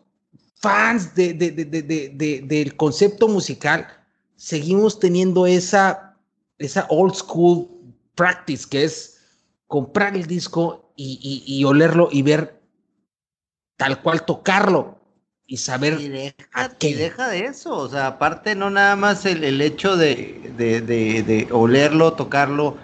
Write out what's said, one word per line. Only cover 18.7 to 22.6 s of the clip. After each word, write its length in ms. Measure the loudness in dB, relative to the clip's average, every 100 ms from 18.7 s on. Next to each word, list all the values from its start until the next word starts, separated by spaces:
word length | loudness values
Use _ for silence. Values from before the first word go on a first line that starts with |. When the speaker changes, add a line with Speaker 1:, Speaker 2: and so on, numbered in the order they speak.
| 2 4 4
Speaker 2:
más 280 | 2 0
el, 180 | 0 -2
el 180 | 0 0
hecho 340 | 0 0 0 4
de, 560 | 2 2 -6 -14 -12 -4
de, 240 | 0 0
de, 400 | 0 0 0 0
de 260 | 0 0 2
olerlo, 600 | 2 4 6 4 4 4
tocarlo, 640 | 2 -2 0 0 0